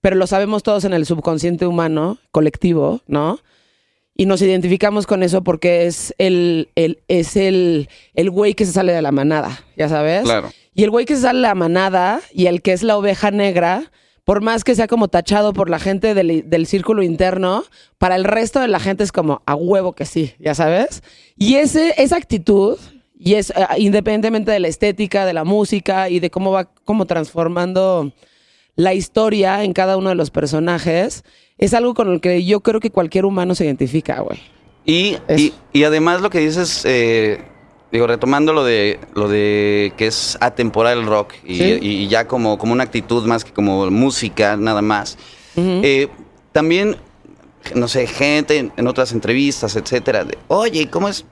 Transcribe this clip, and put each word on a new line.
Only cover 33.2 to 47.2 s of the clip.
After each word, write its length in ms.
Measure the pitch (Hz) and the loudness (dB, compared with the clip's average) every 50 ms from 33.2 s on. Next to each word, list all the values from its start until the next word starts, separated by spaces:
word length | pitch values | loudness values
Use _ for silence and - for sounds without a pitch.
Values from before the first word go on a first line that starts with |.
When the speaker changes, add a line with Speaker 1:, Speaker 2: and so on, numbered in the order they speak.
| 190 | 0
Speaker 1:
humano 300 | 196 196 185 180 180 180 | 0 0 0 0 -2 0
se 80 | - 175 | 0 0
identifica, 540 | 147 135 - 135 123 135 160 - - - - | -2 0 -2 -2 -2 -2 -4 -2 -4 -6 -6
güey. 200 | - - - - - - _ _ _ _ _ _ _ | -6 -8 -8 -12 -12 -20 _ _ _ _ _ _ _
Speaker 2:
Y, 320 | 151 160 175 185 208 - - - | 0 2 2 2 0 -2 -4 -2
Speaker 1:
Eso. 160 | - 156 143 147 | 0 2 2 2
Speaker 2:
y, 100 | 151 - - - - | 2 0 -6 -20 -2
y 120 | - 143 147 | 2 2 4
además 340 | 151 156 156 156 170 175 180 | 4 4 2 2 2 2 2
lo 100 | 190 208 | 0 0
que 100 | - 175 | 0 0
dices, 420 | 156 156 156 175 180 165 - - - | 0 0 0 -2 -2 -2 -4 -2 -2
eh, 580 | - 131 123 117 113 117 113 110 107 104 - - - - - - - _ _ _ _ - | 0 2 2 2 2 2 2 2 0 -2 -4 -8 -20 -20 -20 -20 -20 _ _ _ _ 0
digo, 120 | 117 120 | 0 2
retomando 460 | 113 117 113 120 127 139 143 151 156 | 0 0 0 0 0 2 2 2 2
lo 140 | 156 151 135 | 2 2 2
de, 340 | 120 117 107 101 104 98 - - - - | 2 2 2 0 0 -2 -4 -10 -10 -4
lo 160 | 101 104 104 | -4 -2 0
de 640 | 101 104 104 104 104 104 104 104 104 104 101 98 - | 0 0 2 2 0 0 0 0 0 0 0 -2 -2
que 120 | - 110 | -2 -2
es 300 | 110 110 - - - - - | -2 -2 -4 -6 -6 -4 -2
atemporal 560 | 120 127 - - 120 113 101 107 113 120 123 120 | -2 -2 0 -2 -4 -2 0 0 2 2 0 0
el 60 | 113 | 0
rock 300 | 107 107 104 104 - - - - | 0 0 -2 -2 -4 -12 -20 -12
y, 100 | 85 90 | -8 -4
Speaker 1:
Sí. 220 | 87 90 98 110 - | 0 0 0 0 0
Speaker 2:
y, 80 | - 101 104 95 101 | -2 -4 -4 -2 -2
y 40 | 98 | 0
ya 180 | 107 113 117 | 0 0 0
como, 300 | - 131 123 117 107 104 | -2 -4 -2 0 -2 -2
como 160 | 90 104 113 120 | -2 -2 0 0
una 100 | 127 131 | 0 -2
actitud 400 | - - 117 98 - 117 120 110 | -2 -4 -8 -2 -2 -2 0 0
más 200 | 113 117 113 113 | 0 -2 -2 -4
que 80 | - - | -6 -4
como 360 | - 104 101 95 95 98 92 | -2 0 0 0 0 0 0
música, 680 | 98 110 127 135 127 - 120 104 - - 107 101 104 | 2 2 2 0 0 -4 -6 -6 -2 0 0 0 0
nada 240 | 101 107 110 107 101 | -2 -2 -2 0 0
más. 360 | 104 107 107 104 104 - - - - - - - - - - | 0 0 -2 -2 -4 -8 -14 -16 -20 -20 -20 -20 -20 -10 -6
Speaker 1:
Ujú. 240 | 170 175 185 185 185 | -4 -2 -2 0 0
Speaker 2:
Eh, 280 | - 143 135 135 143 139 - - - - _ _ _ _ | 0 2 2 0 0 -2 -6 -18 -20 -20 _ _ _ _
también, 460 | _ 156 151 160 170 185 202 214 - - - - _ _ | _ 0 2 2 0 0 0 -2 -4 -6 -12 -20 _ _